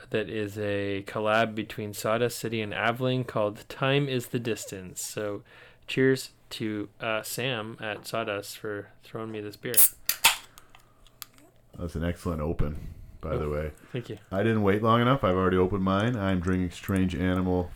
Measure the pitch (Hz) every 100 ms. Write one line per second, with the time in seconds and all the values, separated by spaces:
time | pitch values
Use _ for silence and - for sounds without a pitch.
0 | - 110 95 110 104 104 104 101 101 98
1 | 98 113 107 110 117 107 107 - 107 104
2 | 113 113 120 - 113 113 104 95 110 120
3 | 127 127 123 117 107 107 - - 135 139
4 | 139 127 - 127 117 104 - 95 90 82
5 | - - 104 101 - - - - - -
6 | 131 131 - - - - 110 104 101 -
7 | 117 110 107 - 127 117 107 113 110 101
8 | - 113 110 101 - - 110 101 101 -
9 | - 113 113 107 104 - 123 117 - -
10 | - - - - - - - - _ _
11 | - _ - - - _ _ - 85 80
12 | 85 87 90 78 76 85 76 78 - -
13 | - - 80 78 76 76 78 - - 127
14 | 120 107 - 95 110 110 101 104 113 117
15 | 120 135 98 92 92 92 92 98 95 98
16 | 113 123 98 92 87 92 90 - - 95
17 | 92 85 92 90 92 90 87